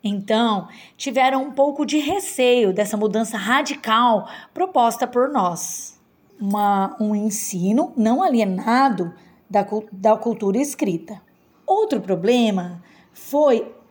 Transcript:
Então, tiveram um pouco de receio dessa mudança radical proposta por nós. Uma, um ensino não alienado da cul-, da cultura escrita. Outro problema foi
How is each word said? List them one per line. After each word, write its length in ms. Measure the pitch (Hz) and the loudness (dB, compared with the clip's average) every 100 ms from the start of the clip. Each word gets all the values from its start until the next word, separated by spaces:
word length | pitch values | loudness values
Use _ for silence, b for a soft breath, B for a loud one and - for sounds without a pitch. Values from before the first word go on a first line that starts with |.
Então, 640 | 214 202 196 220 233 202 - B B B | -4 -6 0 2 2 0 -6 B B B
tiveram 460 | 277 247 262 262 | -4 2 2 2
um 80 | 277 | -4
pouco 340 | - 285 285 | 0 0 0
de 140 | 294 302 | -2 -2
receio 760 | 294 302 - - 247 247 208 | -2 -4 -6 0 2 4 2
dessa 240 | 185 208 214 | 2 -2 0
mudança 400 | 214 208 226 214 | -2 -2 -4 -6
radical 920 | 190 262 294 285 - 220 247 214 B B B | 0 0 0 -6 0 2 4 2 B B B
proposta 520 | - 370 269 233 226 - | -6 -2 2 2 0 -4
por 220 | 240 262 | 0 0
nós. 680 | 285 180 170 - - - _ _ _ _ _ | 0 -2 -2 -10 -12 -14 _ _ _ _ _
Uma, 560 | 196 208 208 196 190 - | -4 0 2 2 0 -2
um 140 | 214 | -2
ensino 800 | 208 214 202 - 185 185 226 349 277 | 0 -2 -4 -6 -2 0 2 0 0
não 260 | 220 254 | 2 2
alienado 920 | 370 240 202 185 226 247 269 190 170 b b b _ | 2 2 0 -2 0 2 2 0 -4 b b b _
da 160 | 202 | -2
cul-, 240 | 196 214 214 | 0 -6 -8
da 240 | 190 208 220 | -2 2 2
cultura 400 | 233 226 196 196 | 0 -2 0 0
escrita. 600 | 285 - 202 170 - 208 _ _ _ _ - | -2 -2 -2 -2 -6 -18 _ _ _ _ 0
Outro 320 | 392 427 247 | 2 2 0
problema 840 | 180 180 190 247 226 190 180 175 b b b | -2 -2 2 2 2 0 -4 -12 b b b
foi 600 | - - 285 294 226 - - _ | -20 -4 2 4 4 0 -14 _